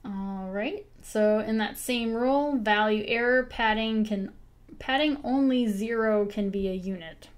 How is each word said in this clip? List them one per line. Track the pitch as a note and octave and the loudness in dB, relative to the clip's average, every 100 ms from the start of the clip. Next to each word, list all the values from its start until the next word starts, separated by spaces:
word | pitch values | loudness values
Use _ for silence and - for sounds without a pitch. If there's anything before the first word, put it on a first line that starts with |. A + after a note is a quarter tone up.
All | A3 G3 G3 F#3+ F#3 | -8 -6 -6 -6 -6
right, | G3 A#3+ G4+ - - | -4 -4 -6 -12 -20
so | - G#3+ G#3+ G#3+ | -6 2 4 4
in | A3 A3 | 0 -2
that | G#3 - | -2 -4
same | - A#3+ A3+ | -4 -2 -2
rule, | A3+ B3 C#4 D4 C4+ | 0 2 2 2 0
value | G#3+ G#3 G#3+ G#3+ G#3 | 2 4 4 2 0
error, | A#3 A#3+ B3+ | 0 2 2
padding | B3+ - A3+ A3 A3 A3 G#3+ | 0 -2 0 2 0 0 0
can, | G3+ G3 - - - - D#4+ | -2 -4 -10 -20 -20 -20 -10
padding | - C4+ D4+ C#4 | -2 2 2 0
only | - C4+ C4+ B3+ A#3 | 0 2 4 4 2
zero | G3 A3+ A3+ A3 G#3 G3+ | 0 -2 0 2 2 0
can | G#3 G3+ | -2 -2
be | G3 F#3+ | 0 -2
a | |
unit. | F#3 F#3 F#3 E3 - - | -4 -6 -8 -10 -18 -20